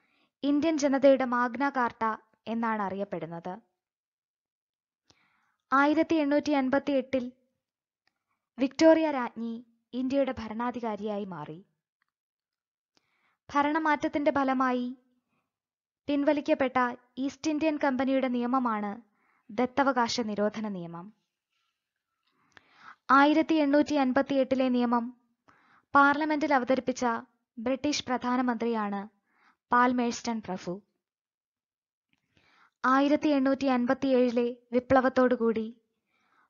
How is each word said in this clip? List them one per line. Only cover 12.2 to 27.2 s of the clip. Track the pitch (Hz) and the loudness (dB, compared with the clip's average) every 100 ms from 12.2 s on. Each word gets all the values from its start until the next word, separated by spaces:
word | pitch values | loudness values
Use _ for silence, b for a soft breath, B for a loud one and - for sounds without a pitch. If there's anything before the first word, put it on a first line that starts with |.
| _ _ _ _ _ _ _ _ _ _ _ _ - | _ _ _ _ _ _ _ _ _ _ _ _ -6
ഭരണമാറ്റത്തിന്റെ | 285 294 320 311 294 311 311 294 | -2 0 0 0 0 -2 -2 0
ഫലമായി | 277 269 254 262 247 247 262 _ _ _ _ _ _ _ _ _ _ - | 0 0 0 0 -2 -6 -10 _ _ _ _ _ _ _ _ _ _ -4
പിൻവലിക്കപ്പെട്ട | 285 285 294 302 302 254 254 247 247 _ - | 0 0 0 0 0 0 0 -2 -4 _ -8
ഈസ്റ്റ് | 269 - 311 | -8 -6 -4
ഇന്ത്യൻ | 302 320 294 | -2 -2 0
കമ്പനിയുടെ | 285 254 269 269 254 | -2 0 0 0 0
നിയമമാണ് | 247 240 262 247 214 208 226 - _ _ _ - | -2 -2 -2 -2 -4 -6 -10 -16 _ _ _ -10
ദത്തവകാശ | 208 247 269 269 254 226 - | -4 -2 0 0 0 0 -2
നിരോധന | 214 208 208 220 214 | -6 -2 -2 -2 -8
നിയമം. | 190 170 170 196 - _ _ _ _ _ _ _ _ _ _ _ b b b b b b b - | -8 -12 -14 -18 -20 _ _ _ _ _ _ _ _ _ _ _ b b b b b b b 4
ആയിരത്തി | 269 285 302 - | 6 6 4 4
എണ്ണൂറ്റി | 320 285 294 294 | 2 4 4 4
അൻപത്തിയെട്ടിലെ | 294 262 262 277 277 262 262 262 | 2 2 0 0 0 0 0 0
നിയമം | 247 240 240 233 - _ _ b b b b _ | 0 0 0 -4 -12 _ _ b b b b _
പാർലമെന്റിൽ | 285 277 285 311 302 302 | 4 4 4 0 0 0
അവതരിപ്പിച്ച | 277 240 262 254 254 247 233 | 0 2 -2 -2 -2 -2 -4